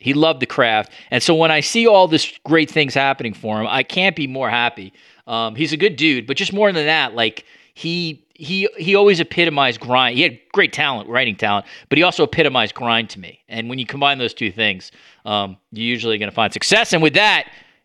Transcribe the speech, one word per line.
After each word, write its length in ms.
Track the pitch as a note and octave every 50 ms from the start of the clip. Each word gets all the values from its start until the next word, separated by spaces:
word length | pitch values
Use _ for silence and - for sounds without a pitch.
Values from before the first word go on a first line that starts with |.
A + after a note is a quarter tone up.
He 120 | - B2 C#3
loved 260 | D3 D#3 D#3+ D#3 C3
the 80 | B2+ -
craft. 440 | - - B2+ A#2 A2 G#2+ G2+ - - - - -
And 100 | B2 B2
so 140 | - - E3
when 160 | D#3+ E3 D#3+
I 80 | D#3 D3+
see 280 | C#3 - - A#3 A#3 A3+
all 200 | G#3 F#3+ F#3 E3+
this 260 | D#3+ - - - - - -
great 260 | C#3+ D#3+ D#3+ D#3 C#3+
things 260 | - D#3 D3 C3 -
happening 380 | C#3 C#3 C#3 C3+ - C3 A2+ G2+
for 280 | - - A2+ G#2+ G#2+
him, 60 | A2 A2
I 160 | G#2 C3+ B2+
can't 320 | - - F#3 F#3 G3 D#3
be 100 | - D3
more 240 | C3 C3 C3 C3 A2+
happy. 420 | A#2 A#2+ A#2 A#2+ A#2+ A2+ F#2+ F#2+ - _ _ _ _ _ _ -
Um, 280 | A#2 A2+ A2+ A2+ A2
he's 160 | B2 D#3+ C#3
a 60 | D#3 D3
good 180 | F3+ G#3+ D#3+ A#2+
dude, 280 | D3+ D#3+ C#3 B2 A2
but 100 | A#2+ C#3
just 160 | - - -
more 200 | F#3+ G3+ G#3+ G3+
than 160 | F#3 D#3+ D3 D3+
that, 260 | D#3+ D#3 C#3 A#2+ G#2
like, 320 | A#2+ A2+ A2 A2 - - _ _ _ _ _ _
he, 500 | - - E3 E3+ F3 F3 D#3+ D3+ - _ _ _
he, 340 | - D#3 C3+ F#3 F#3+ G3 - -
he 200 | - D#3+ F#3 G3
always 240 | G3 G#3 G3+ F#3+ E3
epitomized 600 | E3 - - F3 E3+ E3 D3+ C#3+ C#3 B2+ A#2 A2+
grind. 380 | - A#2+ B2 B2+ B2+ A#2+ B2 B2
He 60 | E3+
had 140 | D#3 B2 - _ _
great 220 | - - F#3 - -
talent, 340 | - D3+ C#3+ C3 A2 G2+ G#2+
writing 280 | A#2 B2+ C3 A#2 G2+
talent, 320 | - A2+ G#2 G2+ G2+ - - - - - -
but 80 | C#3 D3
he 60 | E3+
also 200 | F3+ E3 - D#3
epitomized 500 | - - - D#3 C#3+ C3 B2 A2 G2+ -
grind 360 | - B2+ A#2 A2+ A2+ A2+ G#2
to 80 | - G2+
me. 200 | F2+ E2 - _ _ -
And 220 | - A2+ A2+ A#2
when 80 | B2+ C3
you 80 | B2
combine 320 | - C#3+ C#3 C#3+ C#3+ C#3 C3
those 160 | B2 A#2 -
two 180 | - A#2+ G2+
things, 400 | F#2 A2+ A2 G#2 F#2+ F#2 - - - _ _ - _ _ -
um, 320 | G#2 G#2 G#2 G2+ F#2+ F#2+ - _ _
you're 160 | - G#2+ A2+ A#2
usually 300 | B2 A2+ A2 A#2 A2 G#2
gonna 140 | G#2+ G2+
find 200 | - A2+ A2 G2+
success. 400 | - G#2+ - - G3 G#3+ A#3 -
And 120 | F#3+ E3 D#3+
with 100 | D3+ C3
that, 360 | F#3 G#3 G#3+ F#3+ D#3 - - - - - _ _ _ _